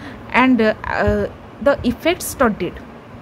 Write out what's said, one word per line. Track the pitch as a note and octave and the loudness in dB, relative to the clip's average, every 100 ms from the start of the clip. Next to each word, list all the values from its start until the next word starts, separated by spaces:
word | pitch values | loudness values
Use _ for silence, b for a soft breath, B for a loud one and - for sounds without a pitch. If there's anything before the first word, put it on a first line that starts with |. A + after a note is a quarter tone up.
| B B - | B B -2
and, | A3 C4 A#3+ | 2 4 6
uh, | A3 - | 4 0
uh, | - E2 G3+ G#3 G3+ - - - | -2 0 2 0 -2 -8 -18 -2
the | C4+ - | 0 2
effects | B3 B3 D#4+ F4 - | 0 0 0 -2 -4
studied. | - A#3+ F#3+ F3 - - - - - | 0 0 0 -6 -8 -16 -18 -20 -20